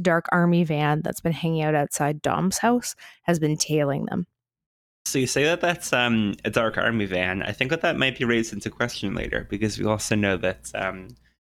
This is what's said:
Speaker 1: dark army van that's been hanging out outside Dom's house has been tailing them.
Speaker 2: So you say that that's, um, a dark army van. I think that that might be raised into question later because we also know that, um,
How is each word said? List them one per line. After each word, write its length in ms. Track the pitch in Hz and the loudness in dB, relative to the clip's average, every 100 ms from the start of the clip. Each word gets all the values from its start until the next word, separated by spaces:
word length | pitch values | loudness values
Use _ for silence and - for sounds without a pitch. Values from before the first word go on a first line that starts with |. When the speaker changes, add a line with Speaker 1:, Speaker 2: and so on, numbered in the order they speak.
Speaker 1:
dark 240 | 180 170 - | 2 2 2
army 340 | 175 175 170 | 2 4 4
van 360 | 165 147 151 151 | 4 2 2 0
that's 200 | - - | -2 -4
been 120 | 165 | -2
hanging 300 | 160 165 160 | -2 -2 0
out 120 | 156 | 2
outside 460 | 151 147 - 147 151 | 2 0 0 -2 0
Dom's 380 | 131 175 180 - | 0 0 0 2
house 360 | 226 247 - - - - | 2 2 -2 -10 -18 -6
has 160 | - 170 | 0 2
been 180 | 151 156 | 2 0
tailing 480 | - 151 143 135 - | 0 2 2 0 -2
them. 200 | - 175 _ _ _ _ _ _ _ - | -4 -6 _ _ _ _ _ _ _ -4
Speaker 2:
So 120 | 143 | 0
you 80 | 127 | 0
say 180 | 135 | 2
that 160 | 151 175 | 2 2
that's, 320 | 175 175 - | 0 -2 0
um, 420 | 127 123 113 104 95 | 2 4 4 2 -2
a 60 | 110 | -2
dark 260 | 120 113 90 | 0 0 0
army 300 | 113 113 98 | 0 0 0
van. 360 | 90 90 95 | 0 0 -2
I 100 | - | -4
think 180 | 104 131 | -2 -2
that 100 | 165 | 0
that 160 | 175 139 | 0 0
might 220 | 131 127 | 0 0
be 60 | |
raised 280 | 120 117 110 | 0 2 0
into 160 | 107 110 | -6 -8
question 460 | - 120 - 98 | -4 -6 -4 -6
later 320 | 90 - - - | -4 -4 -4 -4
because 300 | 101 107 107 | -4 -2 -2
we 80 | 101 | -2
also 280 | 107 - | -2 0
know 220 | 107 101 92 | 0 0 0
that, 340 | 92 92 - | -2 -4 -8
um, 340 | 104 95 95 95 - _ _ _ | -6 -6 -6 -14 -20 _ _ _